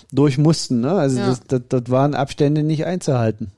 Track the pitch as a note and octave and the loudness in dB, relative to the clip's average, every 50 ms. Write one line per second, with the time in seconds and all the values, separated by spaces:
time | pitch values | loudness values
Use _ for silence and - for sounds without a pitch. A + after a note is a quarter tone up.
0 | - - - C3+ D3 D3+ B2+ D3 D3 E3 D#3 - - - C3 A#2 A#2 C#3+ F#3+ F#3+ | -14 -4 0 2 2 2 4 2 2 2 2 0 -2 -2 -2 -2 0 0 0 0
1 | C#3+ C#3 C3 B2 B2+ B2+ B2+ A#2 - - C3+ B2 A#2+ - C3 B2+ A#2 A#2+ B2 C3 | 0 0 0 0 0 0 -2 -2 -4 -4 -4 -4 -2 -2 -4 -4 -2 0 0 2
2 | C#3+ D3 C#3 B2 C#3+ - - - D3 C#3+ D3+ D3+ D3 D#3 D#3+ D3 D#3+ E3 F#3 F3+ | 2 2 0 -2 -4 -4 -2 0 0 2 2 0 0 -2 -2 -2 -2 -4 -6 -4
3 | - D#3+ C3+ B2 A2+ A2 G#2+ - A2+ G2 - | -2 -2 0 2 0 0 -2 -4 -10 -14 -14